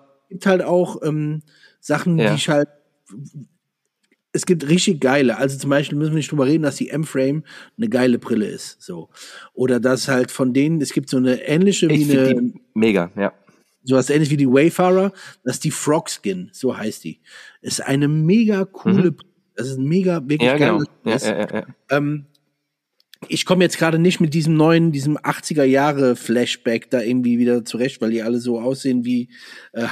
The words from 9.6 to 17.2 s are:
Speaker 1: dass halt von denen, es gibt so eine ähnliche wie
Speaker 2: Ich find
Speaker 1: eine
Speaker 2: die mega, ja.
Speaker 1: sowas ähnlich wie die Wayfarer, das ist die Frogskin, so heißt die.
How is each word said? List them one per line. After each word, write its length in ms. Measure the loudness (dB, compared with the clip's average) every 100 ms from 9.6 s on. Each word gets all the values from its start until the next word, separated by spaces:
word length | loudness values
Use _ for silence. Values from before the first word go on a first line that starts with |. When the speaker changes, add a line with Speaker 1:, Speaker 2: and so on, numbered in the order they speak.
| 0 2
Speaker 1:
dass 280 | 2 0 0
halt 240 | 0 -2
von 200 | 0 0
denen, 300 | 2 2 0
es 100 | -2
gibt 160 | -4 -2
so 80 | 0
eine 260 | 0 0 0
ähnliche 400 | 2 2 2 2
wie 40 | 2
Speaker 2:
Ich 60 | 4
find 120 | 4
Speaker 1:
eine 220 | 4 2
Speaker 2:
die 180 | -2 -6 _
mega, 380 | 0 2 2 -2 -4
ja. 180 | -4 -6 _ _ _ _
Speaker 1:
sowas 260 | 0 0 2
ähnlich 220 | 2 2
wie 60 | 2
die 100 | 4
Wayfarer, 640 | 4 4 4 2 4 2 -4 -18 -12
das 140 | -8 -6
ist 60 |
die 60 | -6
Frogskin, 800 | -4 -2 -2 -2 -8 -6 -6 -10
so 220 | -6 -6 -4
heißt 280 | -8 -10
die. 180 | -14 -16